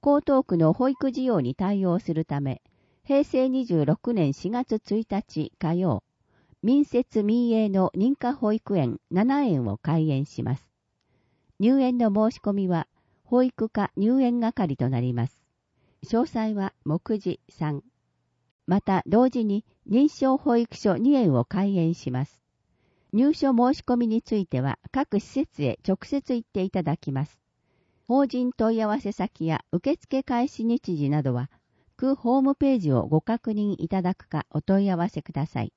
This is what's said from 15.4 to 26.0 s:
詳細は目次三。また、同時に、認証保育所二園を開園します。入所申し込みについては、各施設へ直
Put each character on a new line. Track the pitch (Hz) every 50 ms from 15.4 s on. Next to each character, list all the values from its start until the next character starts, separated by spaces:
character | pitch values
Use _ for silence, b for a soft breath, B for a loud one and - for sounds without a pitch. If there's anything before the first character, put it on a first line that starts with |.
| _ _ _ _ _ _ _ _ _ _ _ _ -
詳 | - - 226 262
細 | 311 - 233 220 220 214
は | 202 190 196 _ _ _
目 | - 151 180 _ - 226 208
次 | - 185 165 - _ _
三。 | _ - 156 151 147 139 _ _ _ _ _ _ _ _ _ _ _ _ _ _ _ _ _
ま | - 175 202
た、 | - - 196 180 -
同 | - - 220 254 262
時 | - 247 220
に、 | 214 196 208 - _ _ _ _ -
認 | 196 240 285 311
証 | - - 269 262 262
保 | 277 - 294 233 233
育 | 233 - -
所 | - - 208 180 123
二 | 220 269 294
園 | 269 240 175 139
を | 123 120
開 | _ - 180 196 202 196 185
園 | 165 160 170
し | - - 143
ま | 123 127 139
す。 | - _ _ _ _ _ _ _ _ _ _ _ _ _ _ _ _ -
入 | 208 254 285 320
所 | - - 269
申 | 262 226 247 254 285
し | - - -
込 | 247
み | 240 240 226
に | 214 226
つ | - - 220
い | 208 190
て | - - 127
は、 | 127 139 - - _ -
各 | - 262 269 _ - 202
施 | - - - 269 311
設 | - _ - 147
へ | 127 - - _ -
直 | 185 -